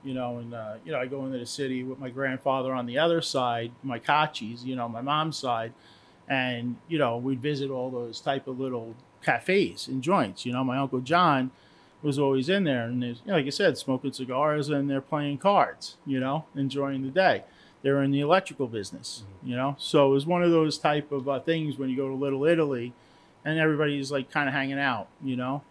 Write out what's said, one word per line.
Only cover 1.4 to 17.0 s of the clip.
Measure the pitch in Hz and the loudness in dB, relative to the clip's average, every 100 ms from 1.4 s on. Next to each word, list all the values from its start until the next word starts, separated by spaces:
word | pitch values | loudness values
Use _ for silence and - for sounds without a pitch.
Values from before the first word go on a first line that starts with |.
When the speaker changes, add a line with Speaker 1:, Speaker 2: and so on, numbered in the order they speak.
| 120 | -8
Speaker 1:
city | - 139 127 | -6 -4 -4
with | 127 131 | -6 -8
my | 131 | -10
grandfather | 123 135 131 - 131 131 | -4 -2 0 0 0 0
on | 127 120 | -2 -2
the | 123 | 2
other | 165 165 | 4 2
side, | 160 139 123 117 117 120 | 2 0 0 0 -4 -8
my | 135 117 | -8 -6
Cacci's, | - 151 151 - 110 117 123 | 2 2 2 -2 -10 -10 -8
you | 127 | -4
know, | 117 | -4
my | 113 | -6
mom's | 131 151 160 147 | 0 0 0 -2
side, | 135 117 113 120 - - - _ - | -2 -2 -2 -10 -20 -20 -20 _ -2
and, | 135 127 123 120 120 - | 0 0 0 -4 -6 -4
you | 160 | 2
know, | 135 120 | 2 2
we'd | 127 131 | -2 -2
visit | 139 147 139 | -2 -2 -2
all | 131 127 | -4 -4
those | 127 120 113 | -4 -8 -8
type | - 139 135 | -2 -2 -2
of | 127 | -6
little | 135 127 113 113 - _ | -4 -4 -8 -14 -20 _
cafes | - 120 - 190 135 87 - | 0 0 2 2 2 -2 -6
and | 131 | -4
joints. | 127 190 117 92 123 | 2 2 2 -4 -6
You | |
know, | 123 | -2
my | 131 127 | -2 -2
Uncle | 139 127 | -2 -4
John | 127 170 180 139 131 - _ _ - _ | 2 4 6 4 0 -6 _ _ -20 _
was | 151 139 | -2 2
always | 139 135 131 | 2 2 2
in | 190 | 2
there, | 180 127 117 | 2 0 0
and | 123 | -2
there's, | 123 120 - | -2 -6 0
you | |
know, | 185 | 0
like | 139 | 0
I | |
said, | 139 196 131 | 2 2 2
smoking | - 131 139 | -2 -2 -2
cigars, | 127 127 127 151 151 143 | -6 -4 0 2 2 0
and | 143 143 | 0 0
they're | 135 | -2
playing | 131 156 147 143 | -2 -4 -2 0
cards, | 196 202 143 - - - - | 4 4 4 0 -16 -14 -4
you | 131 | -2
know, | 131 147 156 135 | 0 -2 -4 -4
enjoying | 139 135 139 135 | -2 0 -2 -2